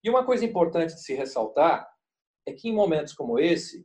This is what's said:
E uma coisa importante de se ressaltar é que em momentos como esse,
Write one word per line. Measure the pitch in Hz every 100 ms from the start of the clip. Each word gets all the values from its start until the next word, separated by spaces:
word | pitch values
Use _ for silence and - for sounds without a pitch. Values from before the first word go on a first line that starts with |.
E | 214
uma | 254
coisa | 254 240
importante | 226 - 170 170 165
de | -
se | -
ressaltar | 131 131 120 110 143 160 139 - _ _ _ _ _ -
é |
que | - 226
em |
momentos | 214 196 156 147
como | - 117 117
esse, | 165 165 - -